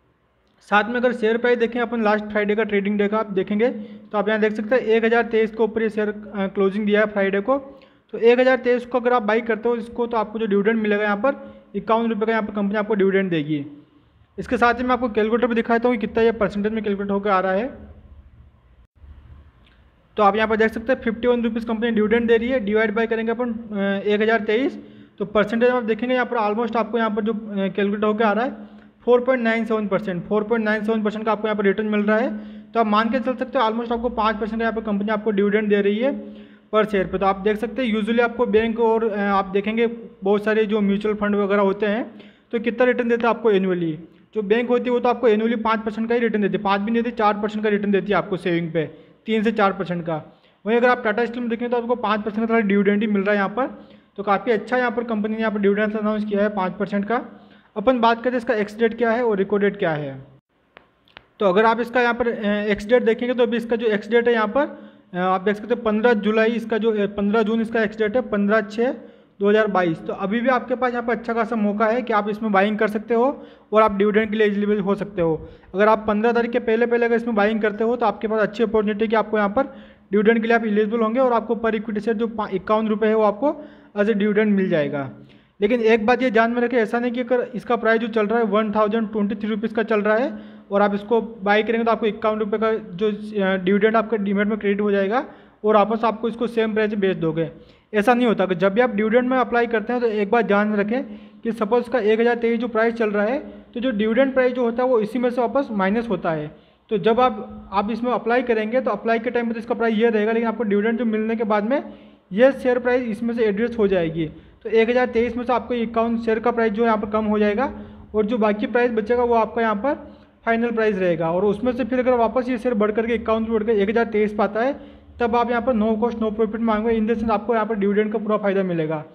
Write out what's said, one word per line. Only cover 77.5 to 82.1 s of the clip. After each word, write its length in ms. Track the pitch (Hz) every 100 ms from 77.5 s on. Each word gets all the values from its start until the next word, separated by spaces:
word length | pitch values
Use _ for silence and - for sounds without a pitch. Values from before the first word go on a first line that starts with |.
| 220
करते 220 | 214 202
हो 120 | 226 240
तो 100 | 226
आपके 220 | 208 220
पास 140 | 220
अच्छी 220 | 208 214
अपॉर्चुनिटी 440 | 220 220 208 208 220
कि 80 | 220
आपको 220 | 208 214
यहाँ 120 | 202
पर 240 | 214 269 - - - -
dividend 300 | 202 214 233
के 60 | 226
लिए 80 | 233
आप 80 | 226
eligible 360 | 208 214 226
होंगे 180 | 220 233
और 140 | 254
आपको 220 | 226 226 226
per 160 | 226
equity 280 | 220 220 208
share 140 | 220